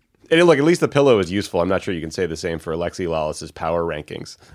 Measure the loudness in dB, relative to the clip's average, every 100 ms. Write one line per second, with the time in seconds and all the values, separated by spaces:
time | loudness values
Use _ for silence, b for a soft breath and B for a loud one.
0 | _ _ 0 4 6 6 4 2 2 4
1 | 6 4 2 -2 -2 0 0 0 -2 -6
2 | -6 -4 -4 -4 -6 -6 -6 -6 -6 -4
3 | -4 -2 -4 -6 -12 -8 -2 -2 -2 -6
4 | -10 -14 -14 -18 b